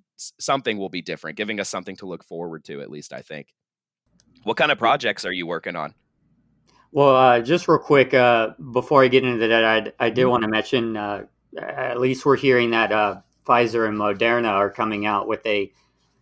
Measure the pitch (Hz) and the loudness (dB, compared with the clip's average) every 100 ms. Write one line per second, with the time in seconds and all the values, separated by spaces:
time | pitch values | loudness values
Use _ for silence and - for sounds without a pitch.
0 | _ _ - _ - 139 123 107 95 90 | _ _ -18 _ -6 -4 -4 -8 -8 -10
1 | 85 80 80 78 107 104 95 95 90 95 | -10 -12 -12 -10 -8 -6 -8 -10 -12 -16
2 | 95 85 _ 85 85 80 - 71 67 73 | -14 -16 _ -14 -12 -14 -16 -16 -14 -16
3 | - 64 - 76 - _ _ _ _ _ | -16 -18 -16 -18 -18 _ _ _ _ _
4 | _ _ _ _ 104 117 151 104 117 143 | _ _ _ _ -6 0 0 2 2 2
5 | 117 101 92 92 85 82 - 85 76 - | -2 -6 -8 -6 -6 -8 -8 -10 -10 -14
6 | _ _ _ _ _ _ _ _ _ 143 | _ _ _ _ _ _ _ _ _ 2
7 | 143 131 127 120 117 175 175 156 - 143 | 6 6 6 4 2 -2 2 0 4 4
8 | 127 131 123 117 110 - 139 120 - 143 | 6 4 4 4 0 -6 -6 -6 2 4
9 | 131 131 131 117 113 113 110 110 104 - | 6 4 2 0 2 4 4 2 -2 -4
10 | 117 113 127 123 107 110 - 131 117 107 | -2 2 2 2 0 -2 -2 -2 -2 -6
11 | 104 101 104 _ _ - - 135 127 120 | -6 -8 -12 _ _ -14 -12 -8 -8 -2
12 | 131 131 147 131 139 123 117 113 107 107 | -2 0 2 2 4 2 2 0 0 0
13 | 104 98 _ _ - 120 117 117 110 107 | 0 -4 _ _ 0 2 2 0 -2 -2
14 | 104 98 113 120 113 98 101 110 107 104 | -4 0 0 0 0 0 0 -2 -4 -2
15 | 104 101 107 107 113 104 98 _ _ _ | -2 -4 -4 -6 -4 -4 -4 _ _ _
16 | _ _ | _ _